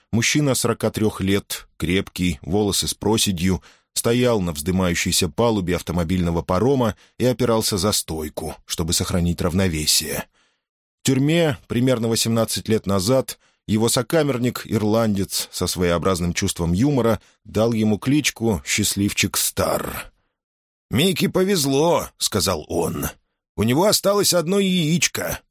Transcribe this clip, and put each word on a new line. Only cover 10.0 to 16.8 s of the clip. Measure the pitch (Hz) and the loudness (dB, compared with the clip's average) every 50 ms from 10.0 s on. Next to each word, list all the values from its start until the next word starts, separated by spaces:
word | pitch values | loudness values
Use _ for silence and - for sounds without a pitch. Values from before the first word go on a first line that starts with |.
| - - - - - _ _ _ _ _ _ _ _ _ _ _ _ _ _ _ | 0 -2 -6 -8 -8 _ _ _ _ _ _ _ _ _ _ _ _ _ _ _
В | - | -2
тюрьме, | 131 135 131 139 151 165 170 165 151 127 - _ | 0 2 2 2 2 4 4 2 2 0 -2 _
примерно | - - 117 127 135 127 113 117 113 | -4 -2 0 2 2 2 2 2 0
восемнадцать | 113 107 - 113 113 117 113 - - 98 - - | 0 0 0 0 2 0 0 0 -2 -6 -2 0
лет | 110 104 - | 0 0 0
назад, | 95 98 98 90 110 131 131 123 - - _ _ _ _ _ - | 0 -2 0 2 2 2 2 0 -2 -10 _ _ _ _ _ -4
его | - 104 107 113 117 | -2 0 2 2 2
сокамерник, | - 131 113 - 165 160 147 143 123 120 123 123 110 - - | 2 0 -2 0 2 2 2 2 0 0 0 -2 -2 -4 -6
ирландец | 95 98 113 110 104 107 113 117 110 101 98 92 - - - - - | -2 -2 0 0 2 2 2 2 2 0 0 -2 -4 -4 -8 -8 -8
со | - - 92 | -6 -4 -4
своеобразным | 87 - 87 92 87 85 85 78 95 95 82 87 87 82 | -4 -2 0 2 2 2 2 2 0 0 0 0 -2 -2
чувством | - 98 90 - - 85 82 | -2 -2 -4 -2 -2 -2 0
юмора, | 87 92 | 2 2